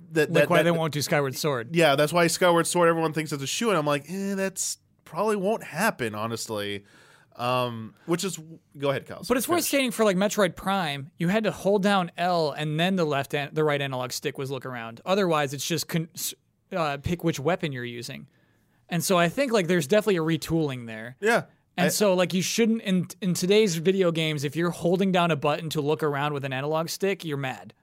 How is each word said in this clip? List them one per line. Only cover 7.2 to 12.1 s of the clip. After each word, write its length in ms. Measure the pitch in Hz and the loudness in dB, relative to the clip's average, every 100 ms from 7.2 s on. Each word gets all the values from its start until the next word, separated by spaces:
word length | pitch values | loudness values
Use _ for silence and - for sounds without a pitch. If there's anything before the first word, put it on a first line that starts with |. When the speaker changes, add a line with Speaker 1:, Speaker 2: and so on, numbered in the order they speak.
| _ - | _ -6
Speaker 1:
Um, 600 | 120 127 123 113 110 - - | -2 0 0 -6 -12 -14 -4
which 180 | 170 | -4
is, 140 | 196 170 160 165 _ 147 | -4 -8 -14 -20 _ -4
go 120 | 139 | -2
ahead, 180 | 135 - | -2 -6
Kyle. 160 | 90 - | -14 -2
Speaker 2:
But 100 | 254 | -2
it's 100 | 254 | 2
worth 100 | 339 | 0
Speaker 1:
Finish. 80 | - | 0
Speaker 2:
stating 240 | 277 262 | 0 0
for, 120 | 196 220 | 2 2
like, 120 | 185 | 2
Metroid 380 | 208 208 185 - | 0 2 0 0
Prime, 540 | 185 196 160 143 139 _ | -4 -2 -2 -6 -10 _
you 120 | 170 | 0
had 160 | 214 208 | 2 0
to 60 | |
hold 300 | - 185 208 | -2 0 2
down 300 | 196 202 170 | 4 2 0